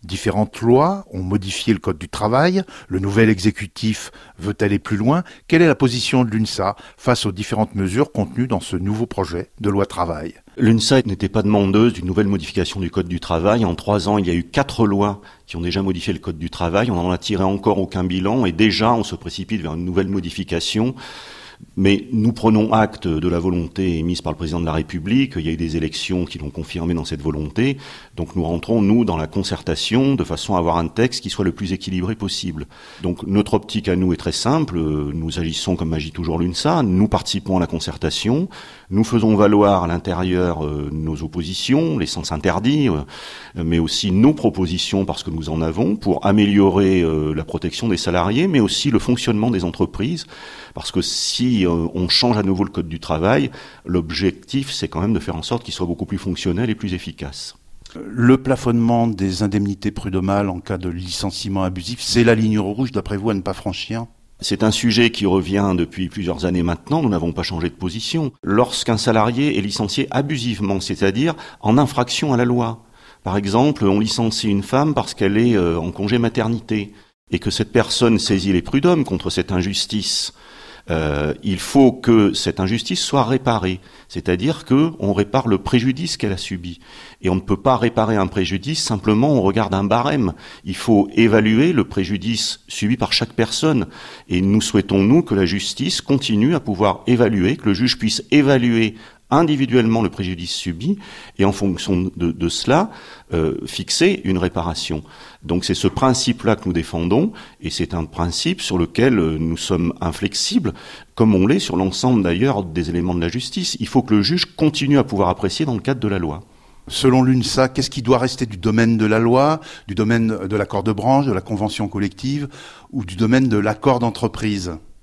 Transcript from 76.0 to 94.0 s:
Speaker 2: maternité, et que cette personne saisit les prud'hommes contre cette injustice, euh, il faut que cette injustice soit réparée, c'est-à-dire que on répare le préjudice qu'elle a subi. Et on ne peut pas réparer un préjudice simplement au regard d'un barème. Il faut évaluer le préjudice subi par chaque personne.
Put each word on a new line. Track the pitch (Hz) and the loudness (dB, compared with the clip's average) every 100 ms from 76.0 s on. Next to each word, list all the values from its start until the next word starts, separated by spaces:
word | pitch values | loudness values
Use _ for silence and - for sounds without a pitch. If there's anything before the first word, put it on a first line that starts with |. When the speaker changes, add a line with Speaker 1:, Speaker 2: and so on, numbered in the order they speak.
| 101 120 | -2 0
Speaker 2:
maternité, | 117 120 110 113 - 107 101 - _ _ _ | 0 0 -2 -4 -4 -4 -4 -12 _ _ _
et | 90 | -4
que | - | -2
cette | - 110 | -2 0
personne | 120 107 - 120 110 | 2 2 2 4 4
saisit | - 98 98 | 2 0 2
les | 90 | 0
prud'hommes | - 135 170 175 | 2 0 2 2
contre | 135 92 92 | 0 -2 -2
cette | - 90 | -4 -2
injustice, | 92 90 101 - 107 92 - - - - - - - - | -2 -2 -4 -4 -4 -4 -4 -6 -12 -20 -20 -20 -20 -4
euh, | 82 78 71 76 - | -2 0 0 -2 -2
il | - 92 | -4 -4
faut | - 139 131 | 0 6 6
que | 127 - 113 101 | 4 4 6 6
cette | - - 85 | 2 -4 -2
injustice | 92 117 - 185 | -2 -2 -4 -4
soit | - 139 | -2 0
réparée, | 113 131 131 113 92 92 - - - | 2 0 0 0 0 -4 -8 -20 -12
c'est-à-dire | 90 82 87 123 160 | -8 -2 0 0 -4
que | - 131 160 160 | 2 2 2 0
on | 98 | -2
répare | 98 101 135 123 | 0 2 0 2
le | 98 | 0
préjudice | - 123 123 127 170 - | 2 0 2 -2 -6 -4
qu'elle | 107 | -4
a | 95 | -4
subi. | - 92 87 87 - - - - | -6 -8 -8 -14 -18 -20 -20 -6
Et | 95 | -2
on | |
ne | 92 | -2
peut | - 98 | 0 0
pas | 139 123 | 2 2
réparer | 117 117 107 | 2 0 0
un | 107 95 | 2 0
préjudice | 104 90 95 110 156 | -2 -2 -4 -4 -6
simplement | - 110 98 107 139 139 | -2 -2 2 2 4 4
au | |
regard | 95 98 101 | 2 2 0
d'un | 95 | 0
barème. | 101 113 127 151 101 - - - | 2 2 2 0 0 -2 -14 -16
Il | - 92 | -10 -6
faut | - 107 101 | 4 4 4
évaluer | - 113 110 107 110 156 | 4 6 6 4 4 4
le | 160 | 2
préjudice | 98 - 92 101 95 113 - - _ | 0 -2 -4 -4 -4 -4 -4 -8 _
subi | - 104 120 | -4 -2 0
par | 104 | 0
chaque | - 113 | -2 -2
personne. | - 113 - 160 139 95 - | -2 -2 0 2 2 -2 -8